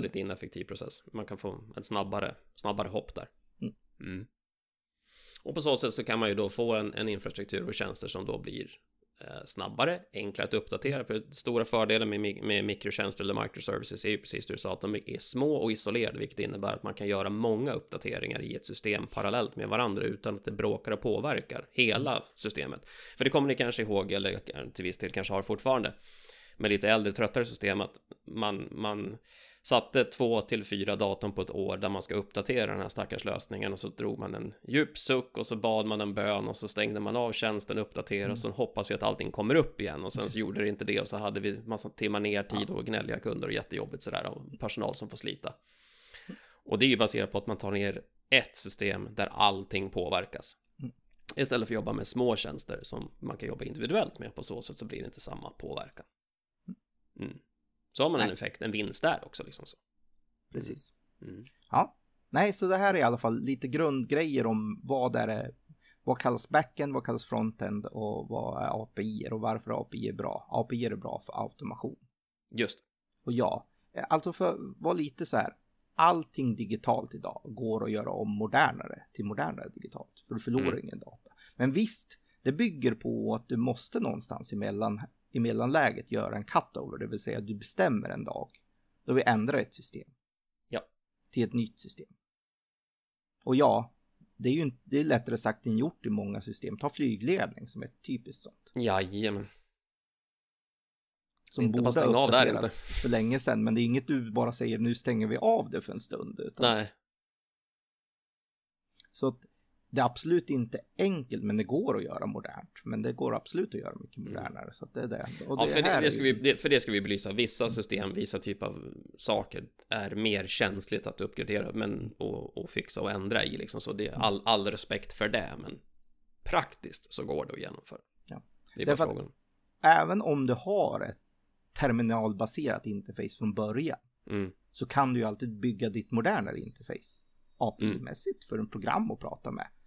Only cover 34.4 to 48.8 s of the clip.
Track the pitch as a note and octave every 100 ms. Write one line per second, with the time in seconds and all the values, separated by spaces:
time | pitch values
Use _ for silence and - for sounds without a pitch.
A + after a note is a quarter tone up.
34.4 | A2 - - C3+ D3+ - - C3 B2+ A2+
35.4 | A2 A2+ A2 A2 G#2+ G#2+ G#2 G2+ G#2 G2+
36.4 | A2 A2+ G#2+ - A2 G#2 G#2 A#2 A#2 G#2+
37.4 | A2+ G#2+ G2 G#2+ G#2 - - G2+ G2 A2+
38.4 | A2 G2 A#2+ - G2+ G2+ G#2+ G#2 - -
39.4 | G#2+ D#3+ - - G2 D2+ F#2 - G#2 A2
40.4 | G#2+ G#2 G#2 G#2 G#2+ G#2 - G#2 G#2 G#2
41.4 | G2+ G2+ A2+ G#2+ - - G#2+ G#2 G#2 G2+
42.4 | G2 G#2+ G#2 G#2+ - A2 G#2+ A2 A2+ -
43.4 | G2 A2 - - G#2 - - - - -
44.4 | C3+ - G#2+ - G#2+ - G#2 - - F#2
45.4 | - - _ _ _ _ - - - -
46.4 | - _ - G#2+ C3+ A2+ A2 G#2+ G2+ G2+
47.4 | - G#2 G2+ G2+ G2+ - - _ _ C3
48.4 | - - F#2+ -